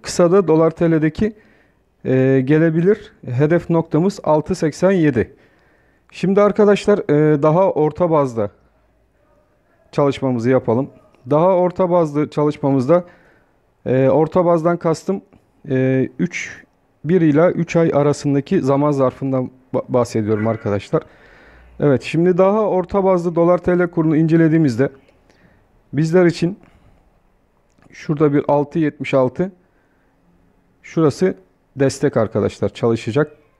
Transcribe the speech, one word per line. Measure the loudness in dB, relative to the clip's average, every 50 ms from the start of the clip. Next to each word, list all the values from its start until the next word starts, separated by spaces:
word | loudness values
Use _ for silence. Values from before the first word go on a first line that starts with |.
kısada | -14 -6 0 2 2 4 4 2 2 2
dolar | 2 2 2 2
T | 0 0 0 0
L'deki, | 0 2 0 0 -2 -2 -2 -4 -4 -8 _ _ _ _ _ _ _ _ _ _ _ _ -4
e, | -2 0 2 2 2 2 2 2
gelebilir | 2 2 2 2 2 0 0 0 0 0 -2 -4 -14 _ _ -12
hedef | -6 -2 0 0 2 0 0 0 0
noktamız | -2 -2 -2 -2 -2 0 0 -2 -2 -4 -2
altı | -2 0 0 0 -4 -4
seksen | -4 -4 -4 -2 0 0 0
yedi. | 2 2 0 0 0 0 -2 -4 -8 _ _ _ _ _ _ _ _ _ _ _ _ _ _ _
Şimdi | -12 -6 -4 0 2 2
arkadaşlar, | 2 2 4 4 4 4 2 2 2 0 0 0 0 0
e, | 2 2 4 2 2 2
daha | 2 2 2 2 2 2
orta | 2 0 -2 -2 -2 -2 -2 0
bazda | 2 0 0 0 -2 -4 -6 -6 -8 _ _ _ _ _ _ _ _ _ _ _ _ _ _ _ _ _ _ _ _ _ _ _ _ _ _ _
çalışmamızı | -2 0 0 0 0 -2 -2 -4 -2 -2 0 2
yapalım. | 2 2 2 0 -2 -2 -2 -6 -10 -18 _ _ _ _ -6 -2
Daha | 0 2 2 2 2
orta | 2 0 0 0 -2 0 0
bazlı | 2 2 0 0 -2 -2 -4 -4
çalışmamızda, | -2 -2 -2 -2 -2 -2 -2 0 0 0 2 2 2 2 0 -2 -14 _ _ _ _ _ _ _ _ _ _ _ _ _ -6
e, | -2 0 0 2 2
orta | 2 2 0 0 0 0 0
bazdan | 2 0 0 0 -2 -2 -2
kastım, | -2 -4 -4 -4 -4 -6 -6 -6 -8 _ -20 -20 _ _ _ _ -10 -6
e, | -4 -2 0 0 0 0 -2 -2 -4 -4
üç, | -6 -6 -6 -8 -12 -14 -16 -20 -20 _ _ _ _ _ _ _ -4
bir | -2 0 2
ila | 2 2 2 4 2 2
üç | 0 -2 -4 -2 0
ay | 0 0 0 0
arasındaki | 0 0 0 -2 -2 -2 -2 -2 -2 -2 -2 -2 -2
zaman | 0 0 0 0 0 0
zarfından | 0 0 0 -2 -2 -4 -6 -6 -4 -4 -6 -6 -10 _ _ _ -6
ba-, | -6 -4 -2
bahsediyorum | -2 -2 -2 -2 -2 -4 -2 -2 -2 -2 -2 -2
arkadaşlar. | -4 -4 -4 -4 -4 -4 -4 -4 -6 -6 -6 -8 _ -20 -20 -20 -20 -20 -20 -20 -20 -20 -20 -20 -8 -4
Evet, | 0 0 0 0 -2
şimdi | -4 -2 0 0 2 2 2
daha | 2 2 2 0
orta | 0 -2 -2 -2 -4 -4 -2 -2 0
bazlı | 0 0 0 -2 -2 -2
dolar | 0 2 2 2 0
T | 0 -2 0 0
L | -2 -2
kurunu | -2 -2 0 0 2 2
incelediğimizde | 2 2 2 2 2 4 2 2 2 0 0 0 -2 -4 -4 -10 _ _ _ _ _ _ _ _ _ _ _ _ _ _ _ _ _ _ -6
bizler | -4 -2 0 2 2 2
için | 2 2 0 -2 -4 -4 -6 _ _ _ _ _ _ _ _ _ _ _ _ _ _ _ _ _ _ _ _ _ _ _ _ _ _
şurada | -20 -12 -8 -6 -2 0 0 2 2
bir | 0 0 0
altı | 0 0 -2 -2 -4 -4
yetmiş | -4 -4 -4 -6 -6 -2 0
altı, | 0 0 0 -2 -4 -6 -6 -8 _ _ _ _ _ _ _ _ _ _ _ _ _ _ _ _ _ _ _ _ _ _ _ _ _
şurası | _ -10 -4 -2 0 0 0 0 -2 -4 -4 -6 -12 _ _ _ _ _ -6
destek | -2 -2 -2 -2 -2 -4 -2 0 -2
arkadaşlar, | -2 -2 -2 -2 -4 -4 -4 -4 -6 -6
çalışacak | -6 -4 -2 -2 -2 -2 -4 -4 -2 -2 -2 -4 -6 _ _ _ _